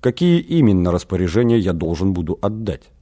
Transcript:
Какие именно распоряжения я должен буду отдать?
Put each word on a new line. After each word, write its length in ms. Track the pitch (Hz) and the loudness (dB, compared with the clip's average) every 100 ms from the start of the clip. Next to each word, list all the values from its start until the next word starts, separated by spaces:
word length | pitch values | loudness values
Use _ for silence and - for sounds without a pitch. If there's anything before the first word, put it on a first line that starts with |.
| 127 | -2
Какие 340 | 120 175 170 | 0 2 2
именно 520 | - 165 123 95 87 | 0 2 4 4 2
распоряжения 640 | 87 - 92 90 90 120 117 | 0 -2 -2 0 0 2 2
я 160 | 95 | 0
должен 400 | 82 80 82 95 | -2 -4 -2 -2
буду 240 | 90 80 87 | -2 -4 -4
отдать? 520 | 104 107 110 76 _ _ | -4 -6 -8 -8 _ _